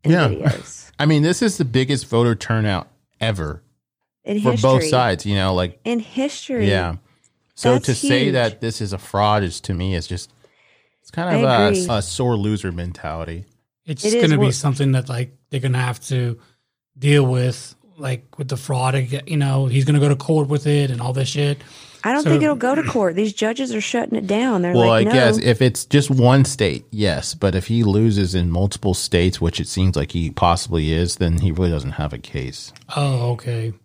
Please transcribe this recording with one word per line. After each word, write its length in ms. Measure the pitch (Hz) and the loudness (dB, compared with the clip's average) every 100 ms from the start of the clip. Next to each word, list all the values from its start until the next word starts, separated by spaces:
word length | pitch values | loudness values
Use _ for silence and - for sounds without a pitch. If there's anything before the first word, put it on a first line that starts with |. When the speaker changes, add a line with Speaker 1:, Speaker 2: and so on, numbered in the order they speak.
Speaker 1:
and 100 | 147 | 0
Speaker 2:
Yeah. 140 | 170 139 | 2 2
Speaker 1:
videos. 640 | 78 143 - - - - - | 0 -2 -2 -6 -20 -14 -2
Speaker 2:
<laughs> 40 | |
I 80 | 147 | 2
mean, 160 | 151 | 4
this 180 | 156 175 | 2 2
is 160 | 226 - | 0 0
the 80 | 139 | 0
biggest 400 | 127 131 139 - | 0 0 -2 0
voter 280 | 117 120 113 | 2 2 0
turnout 520 | - 113 107 92 - _ _ - | -2 0 0 -2 -6 _ _ -6
ever 440 | 113 98 78 - - _ _ _ _ _ | -4 -4 -6 -8 -16 _ _ _ _ _
Speaker 1:
In 160 | - 208 | -6 -2
Speaker 2:
for 120 | 160 | 0
Speaker 1:
history. 180 | 117 127 | 2 4
Speaker 2:
both 140 | 131 156 | 2 2
sides, 400 | 135 120 90 101 | 2 2 0 -2
you 80 | 101 | 0
know, 200 | 95 92 | 0 0
like, 240 | 90 - | -2 -4
Speaker 1:
In 160 | 226 240 | -4 -4
history. 680 | 220 - 277 - - 254 202 | -4 -6 -6 -6 -8 -2 0
Speaker 2:
yeah. 280 | 196 175 82 - _ _ _ _ - | 0 -2 -8 -14 _ _ _ _ -2
So 180 | 123 | 0
Speaker 1:
That's 120 | 127 - | 2 0
Speaker 2:
to 80 | 123 | -2
say 300 | 285 262 226 | 0 0 2
Speaker 1:
huge. 80 | |
Speaker 2:
that 280 | 127 117 - | 0 -2 -2
this 180 | 113 - | -6 -6
is 140 | 104 | -8
a 40 | 95 | -8
fraud 420 | - 98 104 107 | -6 0 2 2
is, 160 | 92 - | 0 -4
to 120 | - | -6
me, 220 | 90 95 90 | -4 -2 -4
is 100 | - | -4
just, 260 | 90 - _ _ _ _ _ _ _ | -10 -12 _ _ _ _ _ _ _
it's 80 | _ | _
kind 240 | - 175 - | -6 -2 0
of 80 | |
Speaker 1:
I 200 | - 120 | 2 4
Speaker 2:
a, 40 | 101 | 4
Speaker 1:
agree. 180 | 185 180 | 2 0
Speaker 2:
a 120 | 107 | -2
sore 320 | 92 - 123 113 | -4 -2 0 0
loser 340 | 104 107 95 | 0 -2 -4
mentality. 760 | 85 87 85 78 82 82 82 101 _ _ _ - | -8 -8 -10 -10 -8 -10 -12 -14 _ _ _ -12
Speaker 3:
It's 200 | 139 214 | -6 0
Speaker 1:
It 80 | |
is 80 | 233 | 2
Speaker 3:
gonna 160 | 175 151 | 2 4
be 40 | 135 | 2
Speaker 1:
wor- 60 | |
Speaker 3:
something 400 | - 147 135 139 | 0 -2 0 0
that, 160 | 131 127 | 0 -2
like, 260 | 123 127 _ _ | -6 -8 _ _
they're 100 | 139 | -6
gonna 180 | 131 127 | -2 -2
have 200 | 123 117 - | -2 -6 -6
to 320 | 127 120 117 _ _ _ _ _ - | -4 -4 -6 _ _ _ _ _ -4
deal 280 | 139 147 131 | 2 4 4
with, 500 | 127 127 123 - - _ - | 2 0 -4 -10 -20 _ -12
like, 400 | 139 127 - - | -8 -8 -10 -12
with 80 | 131 | -8
the 100 | 131 | -8
fraud. 380 | - 131 131 135 | -4 -2 0 0
ag-, 280 | 123 139 - | -2 -6 -4
You 100 | 156 | -2
know, 280 | 139 135 135 | 0 0 2
he's 180 | 135 131 | 2 2
gonna 140 | 147 | 4
go 100 | 143 | 4
to 60 | 139 | 2
court 320 | - 156 139 | 2 0 2
with 180 | 147 147 | 0 0
it 220 | 147 139 | 0 0
and 100 | 120 | -2
all 100 | 120 | -4
this 160 | 127 131 | -2 -2
shit. 280 | 143 143 143 - - - - 208 | -2 -2 -2 -8 -20 -20 -8 -2
Speaker 1:
I 60 | |
don't 120 | 277 | 0
Speaker 3:
So 80 | 294 | 2
Speaker 1:
think 120 | - | 4
it'll 120 | 302 269 | 2 2
go 180 | 240 285 | 0 0
to 80 | |
court. 320 | 311 247 190 170 | 0 0 0 0
These 160 | 214 | -2
judges 400 | 202 214 233 262 | -2 -2 -2 -4
are 60 | 220 | -4
shutting 380 | - 240 - 220 | -4 -4 -2 -4
it 100 | 190 | -2
down. 340 | 208 254 208 | 0 0 0
They're 120 | 175 | 2
Speaker 2:
Well, 140 | 120 117 | 4 6
Speaker 1:
like, 180 | 113 107 | 4 4
Speaker 2:
I 40 | |
guess 240 | 127 123 110 | 4 4 4
Speaker 1:
"No." 60 | 120 | 2
Speaker 2:
if 160 | 113 | 4
it's 240 | 127 - - | 2 0 0
just 240 | 143 139 | 2 4
one 340 | 131 123 135 | 4 6 6
state, 400 | 135 - 101 65 - | 4 2 0 -2 -6
yes. 420 | 107 101 78 - | -2 0 0 -6
But 220 | - 101 92 | -2 0 0
if 120 | - | 0
he 160 | 117 | 2
loses 520 | 107 101 113 101 92 92 | 2 4 4 2 2 0
in 160 | 87 | 0
multiple 420 | 85 101 - 101 | 0 0 0 -2
states, 460 | 90 - 90 90 - | -2 0 2 2 0
which 220 | 85 - | -2 -2
it 80 | 80 | -4
seems 260 | - 95 87 | 0 0 0
like 160 | - | -2
he 180 | 87 80 | -2 -4
possibly 600 | - 87 87 - 85 78 | 0 2 2 -2 -2 0
is, 240 | 80 87 - | 0 -2 -2
then 200 | 90 85 | 0 0
he 120 | 92 | 0
really 160 | 80 90 | 0 0
doesn't 220 | 80 65 | -2 -4
have 200 | - 73 | -6 -6
a 60 | 62 | -8
case. 560 | - - 65 - - - - | -10 -10 -8 -12 -18 -20 -10
Speaker 3:
Oh, 380 | - 143 131 120 | -4 -2 -2 -2
okay. 380 | 120 123 117 113 101 | -4 -6 -6 -6 -10